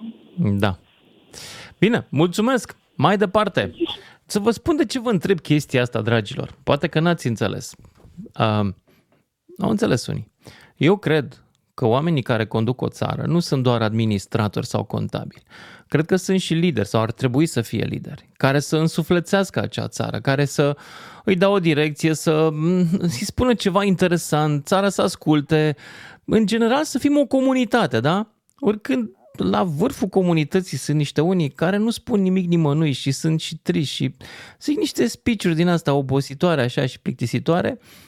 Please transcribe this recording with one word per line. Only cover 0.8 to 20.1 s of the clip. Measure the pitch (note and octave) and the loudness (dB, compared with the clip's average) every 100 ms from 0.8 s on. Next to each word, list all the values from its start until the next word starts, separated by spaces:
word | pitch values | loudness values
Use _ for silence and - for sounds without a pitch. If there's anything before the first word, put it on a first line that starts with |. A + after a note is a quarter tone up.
| _ _ _ _ _ - - - - - | _ _ _ _ _ -20 -18 -18 -14 0
Bine, | F#3+ A#3+ - | 2 2 -2
mulțumesc! | C3 F3 F3 A3+ B3+ - - _ | 0 0 2 0 0 -2 -16 _
Mai | - D3 G3+ | 0 2 4
departe. | G3 G#3+ G#3 C#3 G2+ - E4+ - - - - | 2 2 0 0 -4 -4 -6 -8 -18 -20 -6
Să | G#3 | -2
vă | G#3 | 0
spun | A3 - D#4 | 0 0 0
de | |
ce | A#3 C4 | 0 -2
vă | A#3 | 0
întreb | F#3+ F3+ F3+ | 0 0 -2
chestia | - D3+ - B2+ | 0 0 0 0
asta, | B2 A2+ | 0 -2
dragilor. | G#2+ A#2 G2+ - - - | 0 0 0 -6 -10 -6
Poate | - C#3+ E3 | 0 0 0
că | D#3 | 0
n-ați | E3+ E3+ C3 | 0 0 -2
înțeles. | A2 G#2 G2 - - - _ - - G#3 - A2+ G#2+ | -2 -2 -4 -10 -16 -20 _ -20 -20 -10 -2 0 2
Um, | G2+ F#2 _ _ _ _ _ _ _ F4+ | 0 -4 _ _ _ _ _ _ _ -6
au | - | -2
înțeles | G#3+ G#3+ A#2+ - | 0 2 0 -2
unii. | G2+ G#2+ _ - - - - | -6 -8 _ -20 -20 -14 0
Eu | C#3+ G3+ | 2 2
cred | D#3 D#3 D3 - _ _ _ | 2 0 -2 -10 _ _ _
că | - A2+ | -2 2
oamenii | B2 E3 D3 | 2 2 0
care | - A2+ A2 | 0 0 0
conduc | A2+ A2+ B2+ | 0 0 -2
o | B2+ | -4
țară | - - - - | -4 -4 -4 0
nu | E3+ | 0
sunt | E3+ C#3 | 0 0
doar | B2 A#2 | 2 2
administratori | A2 A2 A2 G2+ - A2 G#2 A#2 A#2 | 0 0 0 0 -2 0 0 -2 -4
sau | G#2+ | -4
contabili. | G#2+ A2 G#2+ - - - _ - - - - | -4 -4 -4 -6 -10 -14 _ -20 -20 -20 -8
Cred | C#3+ D#3 | -6 -2
că | F#3 | -2
sunt | - F#3+ | -2 -2
și | - | -2
lideri | E3 F3 A#2+ G2+ | 0 0 0 -2
sau | A#2 | -2
ar | A2 | -2
trebui | - C3 B2 E3 | -2 -2 0 0
să | - | -2
fie | A2+ - | -4 -4
lideri, | C#3 C#3+ - D3 - - | -4 -6 -10 -16 -20 -2
care | C#3 C#3 | 0 0
să | C#3+ D#3 | 0 0
însuflețească | D#3+ - D#3+ F3 D#3+ G3 F#3+ - | 0 0 0 0 2 0 0 -2
acea | G#2+ - A2+ | -6 -6 -8
țară, | - A2+ | -6 -6